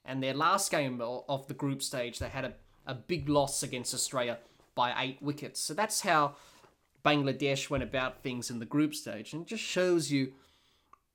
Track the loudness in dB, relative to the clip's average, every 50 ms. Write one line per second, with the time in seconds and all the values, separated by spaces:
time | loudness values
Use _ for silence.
0 | -10 -6 -4 -2 0 0 0 2 4 4 4 4 2 2 2 2 2 0 -2 -4
1 | -4 -4 -6 -6 -4 -2 -2 -2 -2 -6 -6 -4 -2 -2 -2 -2 -4 -4 -2 -2
2 | -4 -4 -4 -6 -6 -6 -4 -4 -6 -6 -8 -10 -18 -20 _ _ -10 -10 -10 -8
3 | -4 -4 -4 -2 0 2 4 4 4 2 0 -2 -4 -4 -4 -6 -4 -4 -2 -2
4 | -2 -2 0 0 0 0 -2 -4 -8 -16 _ _ _ _ 0 0 2 2 2 0
5 | -2 -2 -4 -4 -4 -4 -4 -4 -6 -10 -6 -6 -6 -4 -2 0 0 0 0 0
6 | 2 4 6 6 4 4 0 -4 -18 -20 -20 -20 -20 -20 _ _ _ _ _ _
7 | 4 4 4 6 4 2 0 2 2 2 2 0 0 0 -2 -2 -2 -2 -2 -2
8 | -2 -2 -4 -6 -6 -6 -4 -4 -4 -6 -6 -6 -4 0 2 2 2 2 0 -4
9 | -8 -8 -8 -10 -10 -10 -10 -10 -8 -8 -6 -6 -6 -2 0 2 4 4 4 4
10 | 4 2 2 2 2 0 -4 -8 _ _ _ _ _ _ _ _ _ _ -20 -20
11 | _ _ _